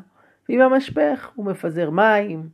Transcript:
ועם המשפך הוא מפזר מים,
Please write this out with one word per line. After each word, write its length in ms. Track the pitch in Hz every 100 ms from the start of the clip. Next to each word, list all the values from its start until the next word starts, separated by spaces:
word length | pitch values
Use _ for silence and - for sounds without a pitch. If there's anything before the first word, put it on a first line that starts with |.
| - _ _ _ -
ועם 120 | 240
המשפך 680 | 262 269 269 311 294 269 -
הוא 120 | 247 202
מפזר 440 | 185 165 160 156
מים, 580 | 170 220 214 208 160 160